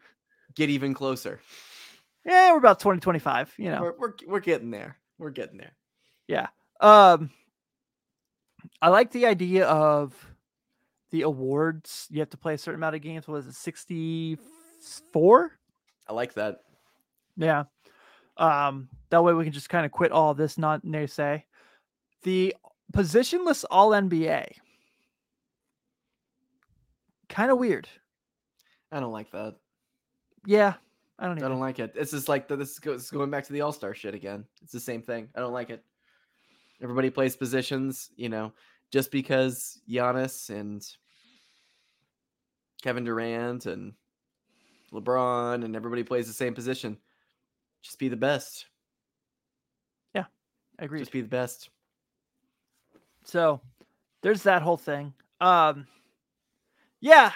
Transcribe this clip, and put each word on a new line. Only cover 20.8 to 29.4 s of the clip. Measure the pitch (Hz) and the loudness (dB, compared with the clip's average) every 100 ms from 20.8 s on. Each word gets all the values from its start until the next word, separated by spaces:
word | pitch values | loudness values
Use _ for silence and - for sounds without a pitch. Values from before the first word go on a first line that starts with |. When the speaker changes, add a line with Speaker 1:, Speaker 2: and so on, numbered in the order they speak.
Speaker 2:
naysay. | 165 156 143 - 147 151 - _ _ _ _ _ _ _ | -4 -6 -6 -6 -4 -6 -10 _ _ _ _ _ _ _
The | 185 185 185 - _ _ _ | -4 0 0 -4 _ _ _
positionless | - 180 196 254 349 349 294 - | -2 2 2 2 0 -2 -2 0
all | 185 208 | 6 6
N | 208 196 | 6 2
B | 170 160 | 0 0
A. | 147 - - _ _ _ _ _ _ _ _ _ _ _ _ _ _ _ _ _ _ 262 _ _ _ _ _ _ _ - | -2 -6 -16 _ _ _ _ _ _ _ _ _ _ _ _ _ _ _ _ _ _ _ _ _ _ _ _ _ _ -14
Kinda | - 240 | -4 0
weird. | 254 247 147 - - _ _ _ _ _ _ _ _ _ | 2 2 -2 -6 -20 _ _ _ _ _ _ _ _ _
Speaker 1:
I | 151 | -10
don't | 123 | -8
like | 110 110 | -10 -12
that. | 95 | -14